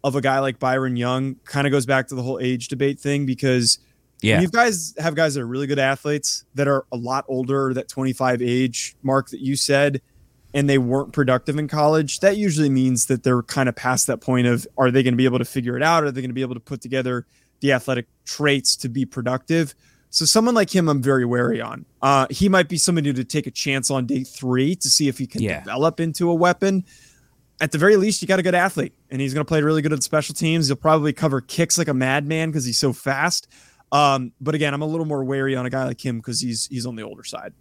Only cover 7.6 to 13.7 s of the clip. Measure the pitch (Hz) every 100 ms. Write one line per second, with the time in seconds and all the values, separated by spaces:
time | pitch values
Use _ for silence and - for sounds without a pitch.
7.6 | 135 127 - - 131 123 131 123 123 123
8.6 | 127 120 - _ 135 135 - - 135 139
9.6 | - 139 143 139 _ _ _ _ _ 143
10.6 | 143 139 123 135 143 - 131 127 - 147
11.6 | 151 156 151 160 143 - 196 208 202 151
12.6 | 147 131 131 123 - 127 131 123 117 143
13.6 | 127